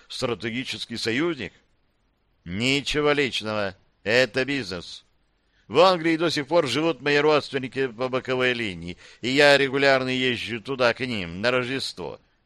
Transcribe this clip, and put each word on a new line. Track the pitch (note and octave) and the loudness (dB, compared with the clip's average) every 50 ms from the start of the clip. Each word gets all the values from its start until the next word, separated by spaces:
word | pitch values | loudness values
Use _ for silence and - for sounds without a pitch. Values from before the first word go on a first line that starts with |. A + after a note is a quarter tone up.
| - - | -20 -16
стратегический | - - - B2+ A#2+ F2+ F2+ A#2 A2 B2 C3 - - A2 - - A#2 G#2+ | -10 -6 -4 -4 -4 -4 -6 -6 -6 -6 -8 -8 -8 -10 -10 -10 -8 -6
союзник. | - A2+ A2+ B2+ D#3 F3 E3 C3+ G#2 E2 - _ _ _ _ _ _ _ _ _ _ _ _ _ _ _ _ _ - | -4 -2 -2 0 0 -2 -2 -4 -8 -10 -12 _ _ _ _ _ _ _ _ _ _ _ _ _ _ _ _ _ -12
Ничего | E2 F2 G2 A#2 C3 C3+ C#3+ B2+ - - D3+ D3 D3 | -10 -6 -2 0 0 0 0 -2 -2 -2 0 2 2
личного, | D3 C#3+ C#3+ B2 - - G#2+ A2 G#2+ G#2+ G2+ G2 F2+ _ _ _ _ _ - | 2 2 0 -2 -2 -4 -6 -4 -4 -4 -4 -4 -6 _ _ _ _ _ -2
это | G2 A2 B2 C3 A#2+ G2 C3 C3 | 2 2 4 2 2 0 -2 -2
бизнес. | B2+ C#3+ C#3 A#2+ F2 F#2 F2 E2 - - - - _ _ _ _ _ _ _ _ _ _ _ _ - | -2 -2 -6 -6 -6 -8 -10 -10 -12 -16 -18 -20 _ _ _ _ _ _ _ _ _ _ _ _ -2
В | G2 C#3 | 4 6
Англии | F3 F#3+ F#3 F3 D#3 E3 E3 D#3 | 6 6 6 4 2 0 0 0
до | E3 E3 | 0 0
сих | - D3+ C#3+ B2+ | -2 -2 -2 0
пор | D#3 F3 D#3+ C3 | 2 2 2 2
живут | A#2 C#3+ D#3 E3 E3 B2+ | 0 0 0 0 -2 -2
мои | C3 C#3+ C#3+ D3 | 0 0 2 4
родственники | D3 D#3 D3+ D3 B2 - - C#3 C3 B2+ - B2+ C3+ C3 | 4 4 4 2 2 -2 -4 -6 -6 -6 -4 -2 -4 -4
по | A2+ G#2 B2+ B2+ | -2 -4 -4 -2
боковой | B2 C3 A#2 - C3 B2+ B2+ B2+ B2 | -2 -2 -2 -2 0 2 2 2 2
линии, | A#2 A#2 G#2 F2+ E2+ E2 F2 F2 - - - - - | 0 -2 -4 -6 -8 -8 -10 -12 -12 -16 -20 -16 -8
и | - A#2+ | -6 0
я | C3 C#3+ D3 C#3+ C#3+ C#3 | 4 6 8 8 8 6
регулярно | C#3 C3+ B2+ C#3 C#3 C#3 C3+ C3 C3 B2+ | 4 2 0 2 4 4 4 4 2 0
езжу | B2+ B2+ B2+ B2+ A#2+ G#2 F2 F#2+ A2+ A#2 | -2 0 0 0 0 -2 -4 -6 -8 -8
туда | G2+ B2+ C#3 B2 B2+ A#2 A2+ | -8 -8 -2 0 2 2 2
к | - | 0
ним | B2 B2+ A#2+ G#2 F2+ E2+ E2+ F#2 | -4 -6 -6 -6 -6 -6 -6 -4
на | G#2 A#2+ | 0 0
Рождество. | B2+ B2+ B2 A#2+ C3 C3+ - - - - F2 C2+ A1 - _ _ _ _ _ | 0 0 0 -2 -6 -6 -8 -8 -10 -10 -12 -12 -12 -14 _ _ _ _ _